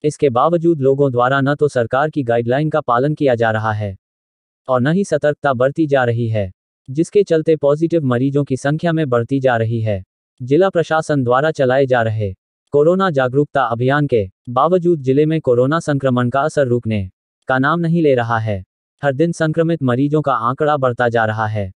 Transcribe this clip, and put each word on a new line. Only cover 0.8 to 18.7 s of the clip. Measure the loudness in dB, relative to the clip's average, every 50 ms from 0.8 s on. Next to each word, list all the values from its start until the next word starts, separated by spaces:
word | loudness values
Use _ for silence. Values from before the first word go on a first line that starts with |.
लोगों | 2 0 2 2 2 0 2
द्वारा | 0 0 2 2 0
न | 0 0 0
तो | 0 -2 0
सरकार | 0 -2 -2 0 0 -2 -2 -2
की | -2 -4 -2
गाइडलाइन | 0 0 0 0 0 0 0 0 0
का | -2 -2
पालन | -2 0 0 0 0 0 -2
किया | 0 0 0 2
जा | 2 0 0
रहा | 0 -2 -2 -2 -4
है | -4 -4 -6 -8 -12 _ _ _ _ _ _ _ _ _ _ _ _ _ -2
और | 0 0
न | 2
ही | 0 0 0 0
सतर्कता | -2 -2 0 0 -2 -2 _ -2 -2 0
बरती | 2 0 0 2 0 0
जा | 0 2 2 2
रही | 0 0 -2 -2 -2
है, | -2 -2 -4 -4 -8 _ _ _ _ _ _ -10
जिसके | -4 -4 -4 0 2 0 2
चलते | 2 0 0 2 0 0
पॉजिटिव | 2 2 0 2 2 0 0 0 0 0
मरीजों | 0 0 0 0 0 0 -2 -2
की | -2 -4
संख्या | -4 -2 -2 -2 0 -2 -2 0
में | 0 0 0
बढ़ती | 0 -2 0 0 -4 0
जा | 0 0 2
रही | 2 0 -2 -2 -2
है। | -2 -2 -4 -4 -6 _ _ _ _ _ _ _ -4
जिला | 0 2 2 2 2
प्रशासन | 2 -2 -2 0 0 -2 0 0 -2 -2 2
द्वारा | 2 2 2 2 0
चलाए | 0 0 0 2 2 2 2
जा | 2 2 0 0
रहे | 0 -2 -2 -4 -6 -6 _ _ _ _ _ _ _ 0
कोरोना | 2 4 4 2 2 0 0
जागरूकता | 0 0 0 0 0 0 -2 0 _ -2 0
अभियान | 0 -2 -2 0 0 2 0 0
के | 0 0 0 0 -2 _ _ _ -6
बावजूद | -2 0 2 2 2 2 2 0 0 0
जिले | 0 0 2 2 2
में | 2 0 -2
कोरोना | 0 0 2 2 2 0 0 -2
संक्रमण | -2 -2 -4 -2 0 0 0 0 0 0
का | 0 -2
असर | -2 -2 0 0 0
रुकने | 0 0 -2 -2 -2 -4 -4 -4 -6 _ _ _ _ _ _ _ -2
का | -2 0
नाम | 2 0 0 0
नहीं | 0 0 0 2 2
ले | 2 2
रहा | 2 0 0 -2 -2
है। | -2 -2 -4 -6 -8 _